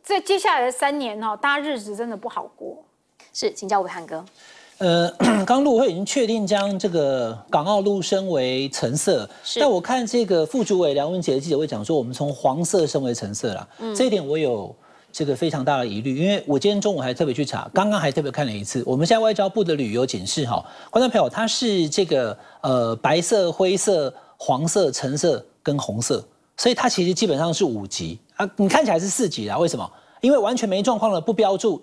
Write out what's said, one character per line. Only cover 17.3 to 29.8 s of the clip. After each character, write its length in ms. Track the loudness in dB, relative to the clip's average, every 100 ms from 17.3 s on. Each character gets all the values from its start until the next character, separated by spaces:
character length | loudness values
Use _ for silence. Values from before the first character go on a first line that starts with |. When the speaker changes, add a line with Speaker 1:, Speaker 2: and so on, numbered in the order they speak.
Speaker 3:
去 120 | 0
查， 240 | -2 -4 -2
刚 160 | 0 2
刚 80 | 0
还 140 | 0
特 100 | -2
别 80 | -4
看 160 | -4
了 60 | -4
一 120 | -4
次， 200 | -6 -4
我 100 | -2
们 120 | 0 2
现 80 |
在 80 | 4
外 100 | 4
交 140 | 2 0
部 160 | 0
的 100 | 0
旅 180 | 0 0
游 120 | 0
警 220 | -2 -4 -6
示 180 | -4
哈， 180 | -2 -4 -6 -20 -2
观 120 | 2
众 80 | 2
朋 120 | 2
友， 80 | 0
它 180 | 0 -2
是 400 | -2 0 0 0
这 160 | 0
个， 340 | 2 0 0 -6 -16 -8
呃， 340 | 0 0 0 0
白 240 | 0 0
色、 300 | 2 2 2
灰 260 | 2 2 2
色、 360 | 2 0 0 -6 -20 _
黄 300 | -2 0 0
色、 240 | 2 0
橙 260 | 0 -4 0
色 280 | 0 0 -4 _
跟 160 | -4 -2
红 220 | -2 -4
色， 260 | -2 -4 -4 _ _ 0
所 120 | 0
以 60 |
它 140 | 2 0
其 160 | 2
实 80 | 0
基 120 | 2
本 120 | 0 0
上 160 | 0
是 100 | 0
五 240 | 0 0 -8
级 320 | -8 -8 -10 _
啊， 140 | -8 -6 0
你 100 | 2
看 160 | 4
起 80 | 4
来 80 | 0
是 80 | 0
四 220 | -2 -2
级 180 | -2 -4
啦， 100 | 0
为 100 | 0
什 100 |
么？ 120 | 0